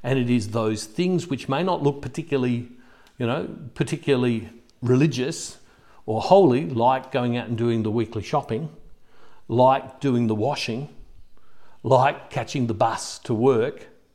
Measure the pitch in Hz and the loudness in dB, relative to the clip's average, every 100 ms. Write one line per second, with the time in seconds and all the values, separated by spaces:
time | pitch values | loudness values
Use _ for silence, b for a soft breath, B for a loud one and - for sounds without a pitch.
0 | 120 135 120 123 101 107 110 107 - - | 0 0 4 2 2 -2 0 -2 -6 -2
1 | 180 180 175 131 - 139 180 170 143 139 | 0 0 0 -6 -2 -2 0 2 0 0
2 | 127 - 151 139 123 120 120 - b b | -8 -8 -2 0 2 0 -4 -14 b b
3 | b b 120 139 180 - 127 - 139 156 | b b -2 -2 -6 -10 -16 -6 -4 -4
4 | - 131 123 117 - - _ _ 123 127 | 0 2 2 0 -4 -18 _ _ 2 4
5 | 156 123 127 165 - - b b b b | 4 2 -4 -4 -12 -16 b b b b
6 | - 110 - 190 180 123 170 123 120 131 | -6 -4 6 6 8 4 0 0 2 2
7 | 131 131 123 120 104 117 117 117 107 110 | -2 -2 0 -2 -4 -2 0 0 0 -2
8 | 110 110 98 151 - 113 156 - - - | -2 -6 -2 -4 -2 -6 -6 -12 -20 -20
9 | b b b b b 113 127 135 - - | b b b b b 4 6 4 -2 -4
10 | 143 123 117 107 117 147 - 117 147 - | 0 2 2 0 -2 -2 -6 -6 -8 -14
11 | - - - - b b b b 110 127 | -18 -18 -18 -16 b b b b 2 4
12 | 135 151 - - 113 143 120 107 117 113 | 4 0 -8 -8 -4 -2 -2 2 0 0
13 | - - - 113 127 123 123 - - - | -8 -12 -4 2 4 4 2 -4 -18 -20
14 | _ | _